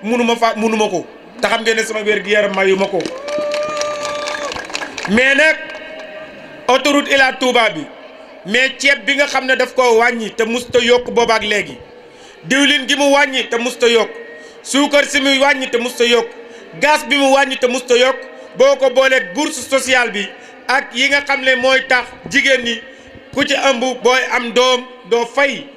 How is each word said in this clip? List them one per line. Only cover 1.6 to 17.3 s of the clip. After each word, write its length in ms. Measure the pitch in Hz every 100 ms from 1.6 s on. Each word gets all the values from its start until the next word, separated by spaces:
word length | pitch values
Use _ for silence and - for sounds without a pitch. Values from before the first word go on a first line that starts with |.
ngeen 120 | 220 226
ne 80 |
sama 160 | 220 220
wér 200 | 208 208
gi 80 | 190
yaram 220 | 208 202 190
mayu 200 | 190 190
ma 80 | 196
ko. 120 | 190 - - - - - - 605 605 587 605 196 196 196 196 - - - - - - -
Mais 260 | 208 262 269
nag 220 | 311 302 - - - - - - - - - - -
autoroute 420 | 262 277 285 285
Ila 220 | 277 262
Touba 360 | 262 254 240 220
bi, 120 | 160 135 - - - - - 180
mais 280 | 226 262 262
ceeb 260 | 277 277 208
bi 100 | 277
nga 100 | 285
xam 200 | 269 262
ne 100 | 262
daf 180 | 247
koo 240 | - 247 226
wàññi 320 | 233 240 214 -
te 80 | 226
musta 340 | 240 240 247
yokk 300 | 240 247 247
boobaak 320 | 202 233 220
léegi, 340 | 208 214 170 131 - - - - - -
diwlin 440 | 160 269 277 294 247
gi 80 | 277
mu 140 | 285
wàññi 380 | 277 285 262 220
te 80 | 233
musta 300 | 240 247 233
yokk, 220 | 233 208 - - - - -
suukar 440 | - 262 285 285 285
si 140 | 285
muy 180 | 269 269
wàññi 300 | 277 277 262
te 80 | 240
musta 260 | 240 - 240
yokk, 220 | 240 226 - - - - 165
gaz 240 | 285 302 247
bi 100 | 285
mu 160 | 269